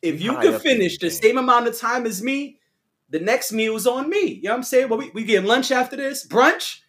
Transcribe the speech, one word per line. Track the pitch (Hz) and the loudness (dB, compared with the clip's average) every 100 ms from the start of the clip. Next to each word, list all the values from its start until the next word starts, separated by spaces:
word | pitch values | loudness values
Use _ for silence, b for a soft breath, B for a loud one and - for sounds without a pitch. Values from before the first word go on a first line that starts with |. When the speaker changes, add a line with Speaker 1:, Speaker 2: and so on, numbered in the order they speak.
Speaker 1:
if | 170 151 | -4 -4
Speaker 2:
You | 196 | -4
Speaker 1:
you | 311 | 2
Speaker 2:
high | |
Speaker 1:
can | 359 | 2
Speaker 2:
up | - 311 | 4 2
in | 247 | 2
Speaker 1:
finish | 180 - | 0 -2
the | 170 | -6
Speaker 2:
the | |
game. | 165 | 2
Speaker 1:
same | 220 247 | 2 2
amount | 254 240 240 | 4 2 2
of | 226 | -4
time | 226 254 226 | -4 -2 -4
as | 185 | -4
me, | 233 277 285 _ _ _ _ _ _ | -4 -4 -6 _ _ _ _ _ _
the | 156 | -6
next | 180 247 - | 0 -2 -2
meal's | 220 220 220 220 | -2 -2 0 0
on | 247 285 | 0 -2
me. | 392 | 0
You | 349 208 | 0 -2
know | 190 | -4
what | 247 | -4
I'm | |
saying? | 254 254 262 | 0 0 2
Well, | 226 | -2
we, | 277 | -4
we | 214 | -8
getting | 220 208 190 | 0 2 4
lunch | 247 262 | 2 2
after | 254 254 262 | 0 0 -4
this? | 269 277 - | -6 -8 -2
Brunch? | - 277 349 - - | 4 4 4 -6 -12